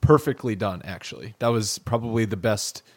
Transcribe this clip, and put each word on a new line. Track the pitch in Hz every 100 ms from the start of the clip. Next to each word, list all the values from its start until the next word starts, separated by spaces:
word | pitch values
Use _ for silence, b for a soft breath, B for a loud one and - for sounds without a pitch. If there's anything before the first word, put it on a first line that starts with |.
perfectly | - 151 151 131 123 101
done, | 101 90
actually. | 80 92 - - 92 -
That | 120
was | 117 104 -
probably | - 117 117 113
the | 107 98
best, | 113 104 - - _